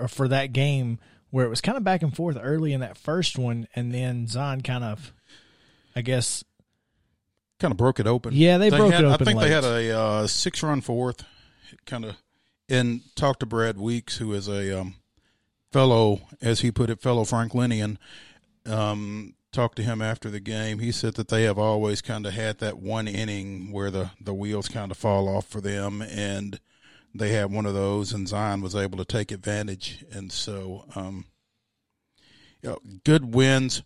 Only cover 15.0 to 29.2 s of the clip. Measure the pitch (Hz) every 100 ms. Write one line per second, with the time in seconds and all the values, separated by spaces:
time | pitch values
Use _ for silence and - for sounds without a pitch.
15 | _ _ _ _ _ _ _ 139 131 113
16 | 107 101 - - 117 113 123 - 117 113
17 | 131 120 107 120 113 123 123 110 107 104
18 | - - - _ _ _ 113 110 107 104
19 | 104 104 101 - _ - 117 - 113 110
20 | 110 113 110 104 98 110 110 107 117 117
21 | 113 113 110 110 110 101 107 107 107 104
22 | - 110 104 101 110 107 107 - 95 110
23 | 107 98 110 101 98 98 95 101 98 95
24 | 92 - 101 98 104 104 98 117 98 95
25 | 110 98 98 98 - - 98 101 101 104
26 | 110 101 101 98 101 98 - _ _ -
27 | _ - 104 110 101 104 104 98 98 101
28 | 101 104 92 104 107 98 95 101 98 95
29 | 90 113